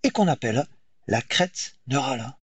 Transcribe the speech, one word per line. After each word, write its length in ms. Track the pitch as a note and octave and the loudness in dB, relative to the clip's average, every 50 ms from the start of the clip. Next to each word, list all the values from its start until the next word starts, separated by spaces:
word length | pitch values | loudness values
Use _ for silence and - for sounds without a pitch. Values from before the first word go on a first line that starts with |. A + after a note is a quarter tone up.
| - | 2
et 60 | C4+ | 0
qu'on 200 | - - G#3 F3 | 2 4 4 4
appelle 380 | D3 - - A#2 A2 B2+ D3 - - _ _ _ _ _ _ - | 4 2 0 0 0 0 -2 -2 -6 _ _ _ _ _ _ -2
la 120 | G#2 A2+ | 0 0
crête 560 | - - - - F3+ F#3 - - - - - _ _ - | 0 -2 0 0 0 0 -2 -10 -12 -12 -14 _ _ -4
neurale. 460 | C3 C#3+ C3+ C3+ C3 A#2 A2+ B2+ C#3 _ _ | -2 -2 -2 -2 -4 -6 -6 -10 -14 _ _